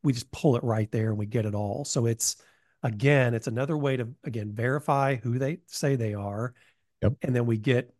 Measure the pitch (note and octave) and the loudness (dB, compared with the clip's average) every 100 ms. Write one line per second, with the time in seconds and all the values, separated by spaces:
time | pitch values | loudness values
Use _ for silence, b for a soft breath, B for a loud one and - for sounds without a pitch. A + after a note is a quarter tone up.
0 | D3+ A#2+ - - E3 A#2+ A#2+ A2 G#2+ A#2 | 2 0 -4 0 2 2 2 0 0 0
1 | A2 G#2+ G#2 A#2 G#2+ G#2 G#2 A#2 C#3+ - | -2 -2 -2 -2 -2 -2 -4 -6 -4 0
2 | A#2 A2+ - - b b b b B2 G#2+ | 0 0 -2 -4 b b b b -6 0
3 | C3+ C#3+ B2 A2+ C3 A2+ C#3 D3+ C#3+ C3 | 4 4 4 0 -4 -4 -2 -2 0 -2
4 | A#2 C#3 - A2+ G#2 G#2+ A#2+ C#3+ C#3 C#3 | -4 -8 -8 -6 -6 -2 0 0 2 2
5 | C#3 C3 A#2+ B2 C3+ E3+ _ - D3 C3+ | 2 0 -2 -2 -2 -4 _ -2 0 2
6 | A2+ G2+ G2+ G2+ B2 - b b b _ | 0 -2 -4 -4 -6 -8 b b b _
7 | - C3 - B2 A#2+ A2+ A2 B2 B2 _ | 0 0 0 0 2 2 4 2 2 _